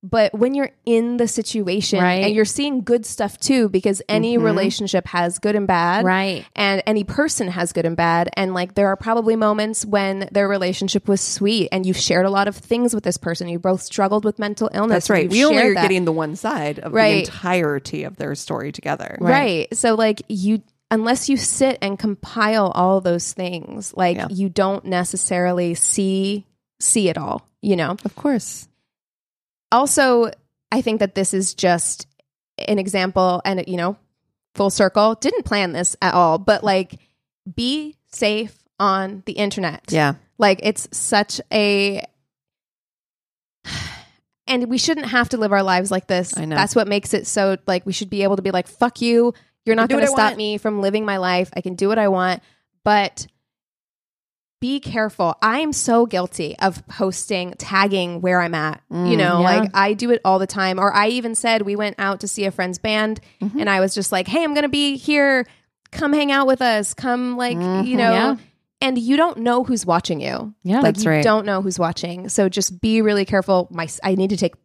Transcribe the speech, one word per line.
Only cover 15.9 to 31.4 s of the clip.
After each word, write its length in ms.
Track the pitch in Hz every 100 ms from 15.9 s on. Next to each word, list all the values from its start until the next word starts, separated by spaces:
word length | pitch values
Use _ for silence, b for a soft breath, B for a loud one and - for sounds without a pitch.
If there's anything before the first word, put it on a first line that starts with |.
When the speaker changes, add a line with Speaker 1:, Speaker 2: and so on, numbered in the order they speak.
| 190 175
Speaker 3:
the 80 |
one 240 | 160 156 170
side 420 | - 302 147 143
of 140 | -
Speaker 1:
Right. 180 | 220 220 202
Speaker 3:
the 40 | -
entirety 720 | - 180 180 160 143 135 156 143
of 100 | 190
their 200 | 147 143
story 360 | - - 143
together. 460 | 143 - 147 - -
Speaker 2:
Right. 120 | 175 262 269 170 -
Speaker 1:
Right. 80 | 226
So, 180 | 247 220
like, 260 | 226 214 -
you, 320 | 208 190 220 - _ _
unless 360 | 220 220 254 -
you 80 | 277
sit 420 | - - 262 262
and 180 | 196 196
compile 720 | 220 202 - - 214 220 196
all 280 | - 180 190
those 320 | 185 175 175
things, 600 | - 180 175 - - 196 -
like, 180 | 180 170
Speaker 3:
Yeah. 120 | -
Speaker 1:
you 180 | 185 196
don't 380 | 175 190 196 -
necessarily 880 | 180 175 190 - 180 180 180 175 170
see, 680 | - - 190 190 190 202 - _ _ _
see 300 | - 240 190
it 80 | 160
all, 280 | 151 - _ _
you 140 | 208 185
know? 220 | 160 185 214
Speaker 3:
Of 100 | -
course. 500 | 294 254 - - - _ _ _ _ _ _ _ _ _ _
Speaker 1:
Also, 600 | 233 277 - 269 240 226 - _ _ _
I 100 | -
think 180 | 247 214
that 140 | 202
this 180 | 196 190
is 220 | 190